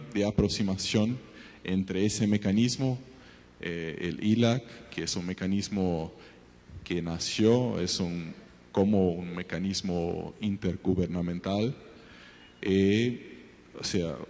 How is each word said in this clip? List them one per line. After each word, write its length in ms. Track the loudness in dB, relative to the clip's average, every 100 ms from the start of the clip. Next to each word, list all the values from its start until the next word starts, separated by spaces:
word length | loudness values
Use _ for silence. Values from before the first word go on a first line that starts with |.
| -6
de 120 | 0 2
aproximación 920 | 4 2 2 0 0 0 2 2 0 -8 -20 -20 -14
entre 420 | -2 -2 0 0 0
ese 220 | 2 2
mecanismo, 720 | 2 4 4 2 2 -2 -2 -6 -20 -20 -20 -20 -10
eh, 360 | -6 -4 -6 -4
el 200 | -4 -2
ilac, 680 | 2 4 4 2 -2 -18 -12
que 140 | -6
es 120 | -4 -4
un 100 | -4
mecanismo 880 | -4 -2 -2 -2 0 0 0 -4 -10 -20 -20 -20 -20 -20 -16
que 180 | -4 -4
nació, 760 | -2 -4 -4 2 4 4 2 -2
es 220 | -2 -2
un, 320 | -2 -4 -8 -12 -18 -20 -4
como 400 | 2 4 6 4
un 200 | 2 -6
mecanismo 1000 | -8 -6 -4 -2 -2 -2 0 0 -4 -6 -6
intergubernamental, 1300 | -4 -2 -2 -2 0 0 0 0 -2 -4 -2 0 0 -4 -14 -20 -20 -20 -20 -20 -20 -8
eh, 760 | 2 4 6 4 2 -2 -10 -18 -20 -20 -20 -10
o 60 | -4
sea, 320 | -2 -2 -4 -8